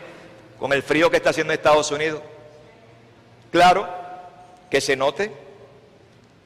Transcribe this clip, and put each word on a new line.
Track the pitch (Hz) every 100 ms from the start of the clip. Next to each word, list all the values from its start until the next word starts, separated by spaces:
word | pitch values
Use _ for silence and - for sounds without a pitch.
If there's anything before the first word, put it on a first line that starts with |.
| - - - - - -
con | 131
el | 139
frío | - 151 165
que | 165
está | 165
haciendo | 147 156
en | 160
Estados | 156 151 143
Unidos. | 147 156 151 - - - - - - - - - _ _ - -
Claro, | 170 180 185 - - - - - - - - -
que | 139
se | 143 135
note. | 139 175 214 - - - - - _ _ _ _ _ _